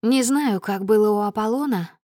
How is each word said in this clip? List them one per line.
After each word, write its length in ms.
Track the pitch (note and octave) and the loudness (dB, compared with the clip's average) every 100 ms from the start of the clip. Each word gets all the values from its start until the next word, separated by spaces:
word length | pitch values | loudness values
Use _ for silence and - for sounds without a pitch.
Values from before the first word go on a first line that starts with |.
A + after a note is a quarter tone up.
Не 200 | A3 C4 | 2 2
знаю, 380 | A#3+ C#4 D4 G3 | 2 0 0 -2
как 240 | - F#3+ | -4 -6
было 260 | F#3+ G#3+ G#3+ | 2 4 4
у 120 | G#3 | 2
Аполлона, 680 | G#3 G3+ G#3+ B3 D4 G#3+ E3+ _ _ | -2 -4 -4 -2 -2 -4 -4 _ _